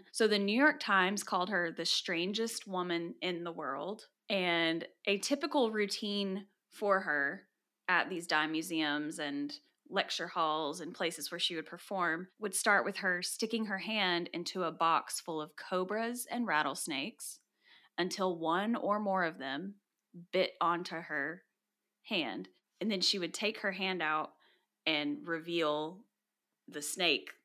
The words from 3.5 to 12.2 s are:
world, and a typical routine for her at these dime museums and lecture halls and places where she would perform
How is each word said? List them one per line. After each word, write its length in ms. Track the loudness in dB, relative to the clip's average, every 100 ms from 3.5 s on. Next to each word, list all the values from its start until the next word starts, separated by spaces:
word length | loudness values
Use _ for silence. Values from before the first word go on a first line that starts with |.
world, 560 | -6 -4 -4 -4 -8 -12 _ -2
and 600 | 0 4 4 4 2 -4 _
a 140 | -2 0
typical 520 | 0 0 2 4 4
routine 800 | 2 -2 -2 -2 0 0 -2 -8 _ _
for 300 | -2 4 4
her 460 | 4 2 2 -2 -12 _ _ _ 2
at 220 | 2 2
these 180 | -2 2
dime 260 | 2 4
museums 680 | 0 0 0 2 2 -2 -4
and 400 | -4 -2 -4 -6 _ _ -4
lecture 380 | -2 0 -2 -4
halls 520 | 0 2 2 -2 -4
and 140 | -8
places 360 | -4 -4 -2 -8
where 80 | -2
she 160 | -2
would 120 | -2 -8
perform 600 | -12 -6 -2 0 0